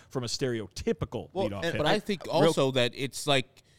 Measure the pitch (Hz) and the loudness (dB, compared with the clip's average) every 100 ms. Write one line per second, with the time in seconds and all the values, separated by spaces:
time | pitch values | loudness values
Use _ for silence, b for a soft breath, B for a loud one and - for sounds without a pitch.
0 | B 139 120 - 131 117 98 - - 226 | B -6 -4 -2 -2 -2 -6 -6 -4 -2
1 | - 117 - 175 - 101 165 156 151 208 | -4 -6 -6 -4 -2 -2 -4 0 2 0
2 | - 190 110 156 165 156 135 127 120 107 | 0 -6 0 4 4 4 2 2 0 0
3 | 131 - 147 139 - _ _ | -8 -4 0 2 0 _ _